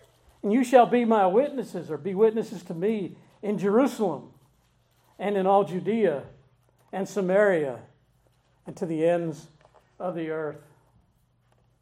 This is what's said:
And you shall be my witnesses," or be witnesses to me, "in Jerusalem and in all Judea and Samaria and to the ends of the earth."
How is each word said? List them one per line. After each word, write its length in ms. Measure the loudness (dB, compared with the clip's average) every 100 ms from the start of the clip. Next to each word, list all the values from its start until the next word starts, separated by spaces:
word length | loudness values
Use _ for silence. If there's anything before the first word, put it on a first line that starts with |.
| _ _ _ _
And 100 | 0
you 120 | 0
shall 220 | 6 6 6
be 180 | 4
my 240 | 4 4 4
witnesses," 600 | 4 2 -2 -8 -10 -8
or 80 | -8
be 180 | -4
witnesses 500 | 2 2 2 -6 -10
to 100 | -12
me, 420 | -6 -4 -4 -6 -12 -20 _
"in 160 | -6 -2
Jerusalem 760 | 2 2 2 0 -4 -4 -10 _ _ _ _ _ _ _ _ -8
and 180 | -4 0
in 100 | 2
all 180 | 2
Judea 600 | 2 -4 -4 0 0 -2 -8 -20 _ _ _ _ _
and 160 | -10 -8
Samaria 720 | -4 0 2 4 2 -2 -8 -16 _ _ _ _ _ _ _ -18
and 100 | -10
to 100 | -6
the 200 | 0 0
ends 420 | 0 -2 -8 -14 _ _ _ _ -10
of 160 | -8
the 160 | -8 -8
earth." 360 | -6 -8 -10 -18 _ _ _ _ _ _ _ _ _ _ _